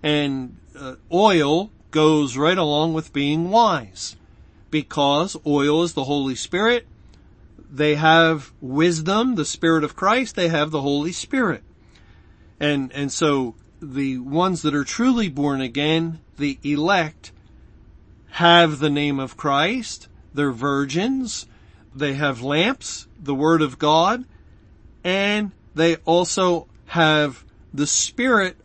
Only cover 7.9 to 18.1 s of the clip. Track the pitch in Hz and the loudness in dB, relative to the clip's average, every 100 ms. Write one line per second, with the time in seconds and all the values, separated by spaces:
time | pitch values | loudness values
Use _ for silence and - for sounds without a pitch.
7.9 | 147 160 165 165 156 - - 131 139 175 | 2 6 6 6 2 -6 -16 -6 0 2
8.9 | 160 160 208 254 208 147 - 165 160 147 | 2 0 0 0 -2 -4 -2 2 2 0
9.9 | - 190 247 247 - 170 160 151 156 139 | -2 0 0 -2 -2 0 0 0 -2 -2
10.9 | 143 160 170 - 269 214 123 - _ _ | -2 -4 -8 -6 -2 -2 -4 -10 _ _
11.9 | - - - - - - - 147 143 131 | -20 -20 -20 -20 -20 -20 -6 -2 -2 -4
12.9 | 139 143 - 156 143 123 - - - 147 | -6 -6 -2 0 0 -2 -8 -20 -20 -12
13.9 | 131 135 127 127 156 185 175 151 147 135 | -6 -4 -6 -4 -2 0 0 -2 -2 -4
14.9 | - 247 240 190 139 143 139 127 135 151 | 0 2 2 0 -2 -2 -2 -4 -4 0
15.9 | 165 165 165 - - 147 131 143 147 165 | 0 -2 -8 -14 -6 -6 -4 -4 -2 0
16.9 | 196 156 - - - - - - - - | 0 -2 -8 -20 -20 -20 -20 -20 -20 -20
17.9 | - - | -20 -20